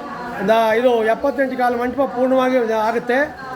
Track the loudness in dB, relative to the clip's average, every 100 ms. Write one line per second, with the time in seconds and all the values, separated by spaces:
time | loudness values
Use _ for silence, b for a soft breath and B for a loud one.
0 | -12 -10 -10 -4 2 4 4 2 2 2
1 | 2 0 0 0 -2 0 0 0 -2 -2
2 | -2 0 2 2 2 2 0 0 0 -2
3 | 0 -2 -2 -6 -14